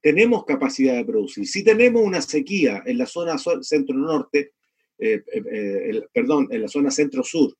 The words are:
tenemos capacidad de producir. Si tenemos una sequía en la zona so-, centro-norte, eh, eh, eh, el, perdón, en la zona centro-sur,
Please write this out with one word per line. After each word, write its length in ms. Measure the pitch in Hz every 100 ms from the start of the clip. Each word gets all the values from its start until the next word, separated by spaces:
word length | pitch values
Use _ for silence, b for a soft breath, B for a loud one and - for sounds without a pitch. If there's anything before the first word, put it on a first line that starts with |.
tenemos 440 | 151 156 233 226
capacidad 500 | - 135 135 - 131
de 100 | 123
producir. 400 | 113 110 98 - 98
Si 160 | 196
tenemos 360 | 208 214 247 233
una 220 | 208 180
sequía 600 | 139 151 139 202 139 101 110
en 120 | 120
la 80 | 160
zona 300 | 170 170 151
so-, 280 | 170 165
centro-norte, 880 | 131 151 139 135 151 151 - 147 143 _ _ _ _ _
eh, 280 | 110 104 -
eh, 160 | 113 98
eh, 300 | 107 101 98 92
el, 180 | 110 -
perdón, 340 | - 127 151 135
en 100 | 123
la 60 | 107
zona 240 | 143 143
centro-sur, 640 | 135 147 131 - 165 143 -